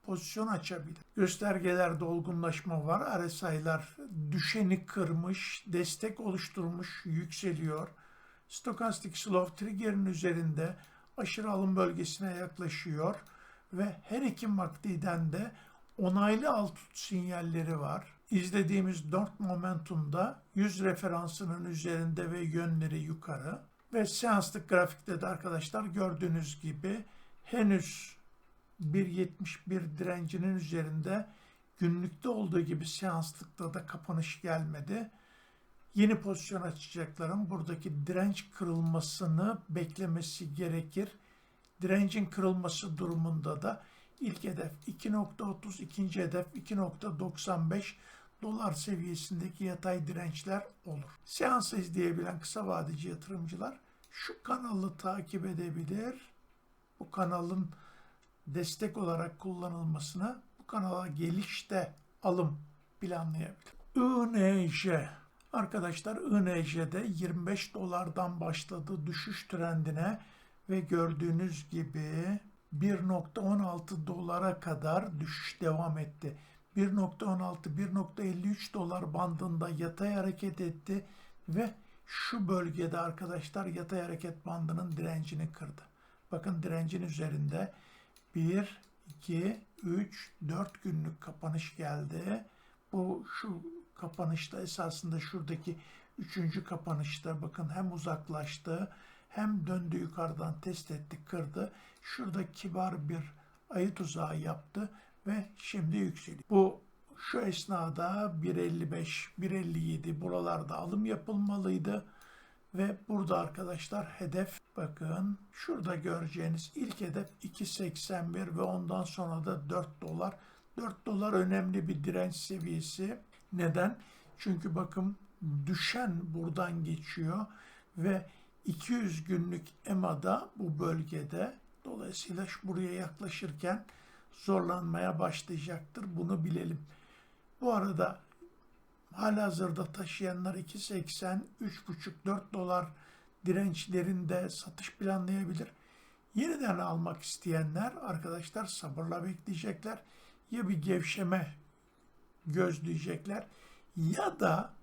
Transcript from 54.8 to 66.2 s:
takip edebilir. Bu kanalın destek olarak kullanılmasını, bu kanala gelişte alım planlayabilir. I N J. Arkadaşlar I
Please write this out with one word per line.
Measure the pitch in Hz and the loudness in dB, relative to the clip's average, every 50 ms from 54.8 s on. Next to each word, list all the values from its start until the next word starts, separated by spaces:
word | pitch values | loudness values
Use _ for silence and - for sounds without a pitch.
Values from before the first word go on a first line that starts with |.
| 190 190 - | 0 -2 -4
takip | - - 190 190 196 165 - - 185 175 | -4 -4 -2 -2 -2 -4 -4 -4 -2 -2
edebilir. | 190 175 160 175 170 151 165 143 143 190 208 226 247 254 262 - - - - - _ _ _ _ _ _ _ _ _ _ _ | -2 -2 -2 -4 -2 -4 -4 -4 -2 -2 -2 -4 -4 -6 -8 -14 -20 -20 -20 -20 _ _ _ _ _ _ _ _ _ _ _
Bu | - - | -14 -8
kanalın | - 190 185 170 180 175 170 170 185 185 180 - - - - - - - - - - _ _ _ _ _ - | 0 0 2 2 2 0 0 0 0 0 -2 -2 -4 -12 -20 -20 -20 -20 -20 -20 -20 _ _ _ _ _ -12
destek | 151 139 175 247 247 - - 220 208 - | -4 -2 -2 -2 -2 -2 -2 -4 -4 -2
olarak | 220 190 170 165 165 170 170 - - | -2 0 0 0 0 -2 -4 -6 -8
kullanılmasını, | 190 190 180 175 180 180 170 170 165 160 156 147 147 - - 180 190 240 247 - - - - - | -6 -6 -6 -4 -4 -4 -4 -2 0 0 0 0 -2 -6 -4 -2 -2 -2 -2 -6 -12 -20 -20 -20
bu | - | -14
kanala | - - 214 190 185 180 180 180 | -4 -2 0 0 2 0 0 -2
gelişte | 175 143 147 165 165 165 190 196 - - - - - 202 185 165 - - - - - _ _ - | -2 -2 -2 0 0 2 0 0 -2 -4 -8 -6 0 0 0 0 0 -6 -16 -20 -20 _ _ 2
alım | 190 180 180 170 151 147 - - - - - - _ _ - | 4 4 6 4 2 2 -2 -8 -16 -20 -20 -20 _ _ -8
planlayabilir. | - 175 180 170 165 160 156 160 165 185 196 - - - - - - - - | -4 -4 -2 -2 -2 -2 -2 -2 -4 -6 -8 -14 -20 -20 -20 -18 -20 0 2
I | 269 247 254 262 240 240 226 226 | 4 6 6 6 4 4 4 6
N | 214 190 190 196 190 180 165 | 6 8 8 8 6 4 2
J. | - - - 190 170 151 139 - - - - - _ - - - - | 2 2 2 4 2 2 2 -2 -8 -14 -20 -20 _ -20 -14 -4 -2
Arkadaşlar | 240 202 190 - 208 175 175 160 - - 214 220 | -2 0 0 0 0 0 0 -2 -4 -4 -4 -4
I | 349 | -2